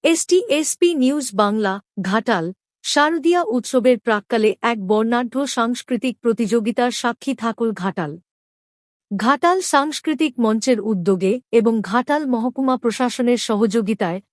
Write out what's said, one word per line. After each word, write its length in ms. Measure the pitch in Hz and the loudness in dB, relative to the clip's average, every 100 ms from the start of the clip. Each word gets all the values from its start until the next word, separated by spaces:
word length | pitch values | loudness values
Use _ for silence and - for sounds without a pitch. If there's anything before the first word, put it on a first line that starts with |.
এসটি 400 | 302 330 - 359 480 | 2 0 2 0 2
এসপি 460 | 294 302 - 349 320 | 0 0 0 0 2
নিউজ 340 | 254 294 247 | 2 0 -4
বাংলা, 480 | 202 208 214 202 196 _ - | 0 0 2 -2 -4 _ -6
ঘাটাল, 520 | 180 214 240 196 165 190 _ _ | -2 -2 0 -2 -2 -8 _ _
শারদীয়া 600 | - 294 302 330 302 349 | -2 2 2 2 2 2
উৎসবের 560 | 349 247 - 254 240 247 | 0 -2 0 2 2 2
প্রাক্কালে 560 | - 208 _ 233 214 - | 0 -2 _ 0 0 0
এক 260 | 233 226 185 | -2 -2 0
বর্ণাঢ্য 600 | 214 226 240 247 262 277 | 0 2 0 -2 -4 -4
সাংস্কৃতিক 720 | - 226 247 - 240 254 - | -2 -2 -2 -4 -4 -2 -2
প্রতিযোগিতার 720 | 233 226 214 233 214 247 247 | -2 0 0 0 0 0 -2
সাক্ষী 420 | - 240 233 - 254 | 0 -4 -4 -6 -4
থাকল 360 | 226 214 226 | -4 -2 -4
ঘাটাল। 460 | 185 185 185 151 165 _ _ _ _ _ _ _ _ _ 196 | -2 -4 -4 -8 -8 _ _ _ _ _ _ _ _ _ -2
ঘাটাল 460 | 220 285 339 370 | 0 2 2 2
সাংস্কৃতিক 720 | 359 285 294 294 - 294 311 247 | 2 0 0 -4 -4 -2 -2 0
মঞ্চের 420 | 226 220 262 226 | 0 2 2 0
উদ্যোগে 580 | 208 196 175 190 185 247 _ | 0 -2 0 0 0 -2 _
এবং 300 | 233 220 226 | 2 2 0
ঘাটাল 440 | 175 233 254 294 285 | 0 -2 0 -2 0
মহকুমা 520 | 240 247 247 262 254 | -2 -2 -2 -2 0
প্রশাসনের 600 | 233 208 247 - 240 240 | -2 0 -2 0 0 0
সহযোগিতায় 840 | - 208 220 226 202 220 180 185 _ | 0 0 2 2 0 -2 -2 -4 _